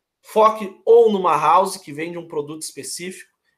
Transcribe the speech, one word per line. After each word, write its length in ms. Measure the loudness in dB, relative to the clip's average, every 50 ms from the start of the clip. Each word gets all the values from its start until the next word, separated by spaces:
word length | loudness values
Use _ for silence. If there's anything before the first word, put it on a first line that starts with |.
| _ _ _ _
foque 580 | _ -4 0 2 2 2 2 0 -10 -12 -14 _ 2
ou 260 | 4 6 6 6 4
numa 240 | 2 0 0 0 0
house 420 | 2 2 2 4 4 2 0 -4
que 140 | -12 -16 -16
vende 280 | -12 -10 -10 -10 -10 -14
um 80 | -14
produto 340 | -10 -8 -8 -8 -8 -12 -14
específico. 680 | -14 -16 -14 -14 -14 -12 -12 -12 -12 -12 -14 -16 -20 _ _ _ _ _ _